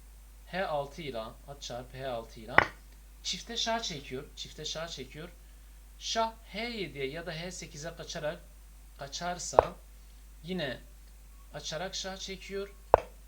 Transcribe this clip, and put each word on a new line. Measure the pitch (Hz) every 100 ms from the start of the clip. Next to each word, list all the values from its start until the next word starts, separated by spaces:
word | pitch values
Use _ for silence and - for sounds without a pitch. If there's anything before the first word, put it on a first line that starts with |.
| - - - - -
H | 180 185
altı | 147 139 -
ile, | 143 117
at | 113 - 143 139
çarpı | - 120 127 131
H | 135
altı | 117 113 117
ile | 107 151 - - - - - -
çifte | - 185 - 233
şah | 233 226
çekiyor, | 208 143 127 131 151 -
çifte | - 160 151
şah | 156 165
çekiyor. | 143 123 147 175 - - - - - - -
Şah | - 226 226 - -
H | 202
yediye | 240 220 156 139 135
ya | 165 170
da |
H | 160 180
sekize | 180 165 147 165 175
kaçarak, | 160 165 151 175 - - - - - -
kaçarsa | 139 - 175 175 - 127 - - - - - - - -
yine | 160 185 139 - - - - - - - -
açarak | 147 - 160 185 -
şah | 190 190
çekiyor. | 190 190 - 196 202 - - - - -